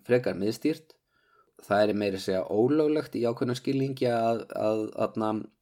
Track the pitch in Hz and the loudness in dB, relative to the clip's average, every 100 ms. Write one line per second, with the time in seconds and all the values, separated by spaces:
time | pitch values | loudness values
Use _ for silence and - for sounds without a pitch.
0 | - 123 101 92 101 113 147 156 - _ | 2 2 2 -2 -2 -2 -2 -2 -8 _
1 | _ _ _ _ _ - - 101 107 104 | _ _ _ _ _ -14 0 2 2 2
2 | 101 95 98 92 - 101 123 156 151 151 | -2 -2 -2 -2 0 2 4 4 2 0
3 | 143 - 117 123 123 123 - 135 135 131 | -2 -2 -2 0 -2 -2 -2 -2 -2 -2
4 | 123 117 113 117 - - 107 110 107 - | 0 2 0 0 -4 -2 0 0 -2 -2
5 | 107 110 107 107 - _ | -4 -2 -2 -2 -6 _